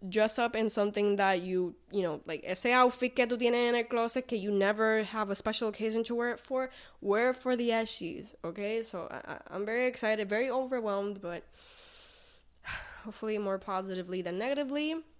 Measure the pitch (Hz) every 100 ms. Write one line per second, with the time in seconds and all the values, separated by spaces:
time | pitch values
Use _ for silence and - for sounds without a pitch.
0 | 190 202 220 240 233 226 220 214 208 208
1 | 202 202 196 185 185 185 180 - _ 202
2 | 180 151 - 156 - 185 240 254 254 247
3 | 254 262 240 240 240 240 240 240 233 233
4 | 233 - 254 226 196 202 196 214 220 220
5 | 208 220 208 196 - 214 226 214 220 220
6 | 226 240 240 240 - 262 262 - - -
7 | 202 208 247 254 254 247 240 226 226 -
8 | 170 - 202 - 170 175 202 226 226 185
9 | 165 - - - - 185 208 226 254 247
10 | 220 220 202 208 262 247 262 254 220 196
11 | 202 202 175 170 - - - - - -
12 | - - - - - _ - - - -
13 | 220 - 220 214 202 190 196 190 190 185
14 | 180 185 175 180 233 277 277 285 302 320
15 | 320 -